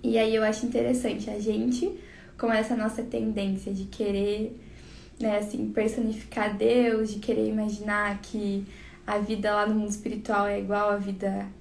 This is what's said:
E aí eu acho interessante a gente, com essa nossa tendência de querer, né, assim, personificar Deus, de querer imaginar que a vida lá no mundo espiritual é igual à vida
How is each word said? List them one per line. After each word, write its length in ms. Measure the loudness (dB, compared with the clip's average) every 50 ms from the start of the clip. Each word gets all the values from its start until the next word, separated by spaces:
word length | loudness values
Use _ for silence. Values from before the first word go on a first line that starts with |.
| 2
E 140 | 4 4
aí 180 | 4 4 4 4
eu 80 | 4 4
acho 220 | 2 2 0 -2
interessante 640 | 0 2 2 2 4 2 2 2 -2 -2 -2 -4 -4
a 100 | -4 -2
gente, 520 | 0 0 2 2 2 2 2 2 0 -2 -2 -6 -14 -18 -20 -20 -20 -20 -8
com 140 | -2 0 2
essa 240 | 4 2 2 2 0
nossa 280 | 0 0 -2 -2 -4 -6
tendência 680 | -4 -2 -2 -2 0 0 0 0 0 0 -2 -2 -4
de 120 | -4 -4 -6
querer, 720 | -8 -4 -2 -2 0 2 2 2 0 0 0 -2 -4 -6 -10 -16 -18 -18 -18 -18 -18 -18 -18 -20 -20 -8 -2
né, 180 | 0 2 2
assim, 320 | 2 0 -2 -4 -4 -4 -2
personificar 880 | 0 2 0 2 2 0 0 0 -2 -4 -8 -6 -4 -2 -2 0 0
Deus, 540 | 2 4 6 6 6 6 6 4 2 0 0
de 80 | -2 -4
querer 280 | -2 0 0 2 2
imaginar 720 | 2 0 0 0 -2 -4 -4 -4 -2 0 0 0 0 -2 -4
que 460 | -6 -6 -6 -2 -2 0 -2 -2 -4 -6 -12 -18 -18 -18 -20 -14 -6
a 140 | -2 0 0
vida 340 | 0 0 -2 0 2 2 4
lá 140 | 4 4
no 80 | 4 2
mundo 160 | 2 2 0
espiritual 560 | -4 -4 -4 -4 -6 -4 -2 0 2 2 2
é 120 | 2 0 -2
igual 300 | 0 0 0 2 4 2
à 80 | 2
vida 480 | 0 0 -4 -4 -2 -2 -2 -2 -2 -4 -8 -12 -16